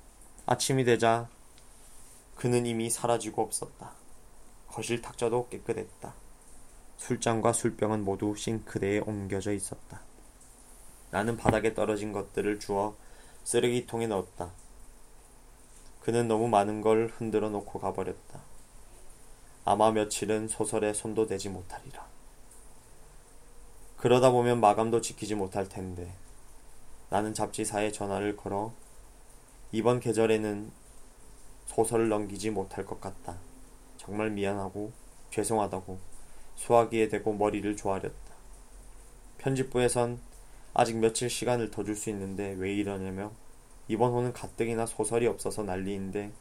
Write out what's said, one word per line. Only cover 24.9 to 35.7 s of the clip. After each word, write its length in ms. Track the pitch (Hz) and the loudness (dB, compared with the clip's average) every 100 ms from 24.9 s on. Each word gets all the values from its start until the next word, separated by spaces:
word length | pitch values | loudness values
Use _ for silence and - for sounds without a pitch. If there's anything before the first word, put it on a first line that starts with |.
| 113 | 2
지키지 320 | 110 - 104 | 0 -6 -4
못할 340 | 107 95 101 95 | -2 -2 -4 -4
텐데. 480 | 101 92 90 90 92 - - - - - - - - - | -6 -8 -8 -10 -12 -16 -18 -18 -18 -18 -16 -14 -14 -2
나는 240 | 95 107 | 0 0
잡지사에 580 | 107 104 - 104 104 107 | 0 -2 -2 -2 0 0
전화를 420 | 104 101 98 104 | 0 -2 0 -2
걸어 380 | 104 98 101 110 - - - - - - - - - - | -2 -2 -2 -4 -8 -18 -20 -20 -20 -20 -20 -20 -20 -6
"이번 280 | 110 113 123 | 2 4 4
계절에는 720 | 117 110 113 110 107 104 113 - - - - - - - - - - | 4 4 6 6 2 -2 -6 -14 -18 -18 -18 -18 -20 -18 -18 -16 -2
소설을 420 | - 113 117 113 | 2 4 4 4
넘기지 400 | 104 101 98 107 | 2 -2 -4 -4
못할 380 | 98 95 - 95 | -2 -4 -6 -8
것 120 | - | -8
같다. 340 | 98 - - 92 - - - - - - | -10 -10 -10 -12 -12 -16 -18 -20 -20 -16
정말 320 | - 104 110 | -8 -2 -2
미안하고 600 | 101 98 101 98 101 107 - - - - | 0 0 0 -4 -6 -8 -10 -18 -18 -8
죄송하다"고 680 | - 104 113 98 | -4 0 2 2